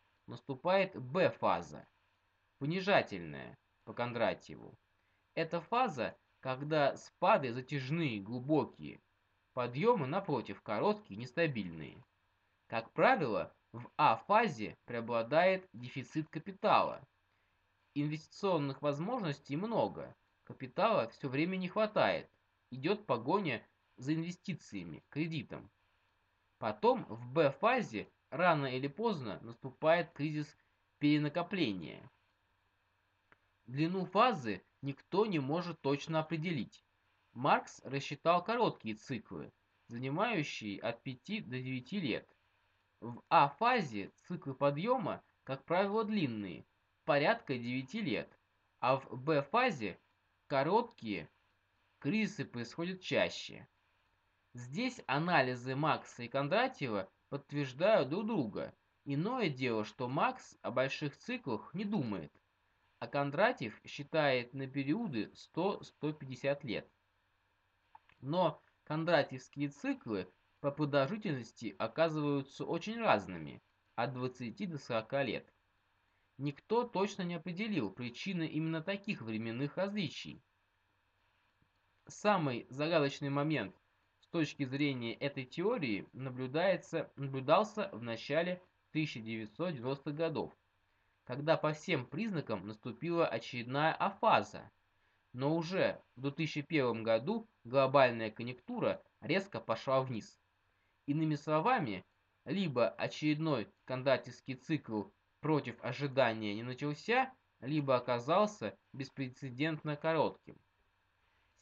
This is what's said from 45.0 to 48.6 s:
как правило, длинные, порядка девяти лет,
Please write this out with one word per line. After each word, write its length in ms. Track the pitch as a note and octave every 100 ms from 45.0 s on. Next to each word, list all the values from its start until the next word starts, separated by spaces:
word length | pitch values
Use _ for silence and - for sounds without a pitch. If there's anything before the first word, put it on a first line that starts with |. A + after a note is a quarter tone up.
| D3 F#2 - _
как 200 | - C3+
правило, 400 | - F3 G3+ G#3+
длинные, 600 | G#3+ G#3+ C#3 A2 G2 C2 - _ _ _
порядка 520 | - C#3+ D#3 A#3 - B2+
девяти 460 | A#2+ B2+ C3 A3+
лет, 360 | F3+ F#2+ D2 _ _ _